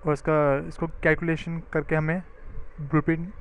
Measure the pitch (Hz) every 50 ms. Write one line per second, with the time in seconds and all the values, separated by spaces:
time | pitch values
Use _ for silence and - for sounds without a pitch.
0 | - 160 151 143 - - 156 151 147 143 139 139 156 165 160 - 165 165 - -
1 | - 165 156 - - 165 165 151 - 170 165 165 - - - 160 151 - 165 156
2 | 156 156 165 185 175 - - - - - - - - - - - 151 139 156 156
3 | 147 - 165 160 170 180 208 -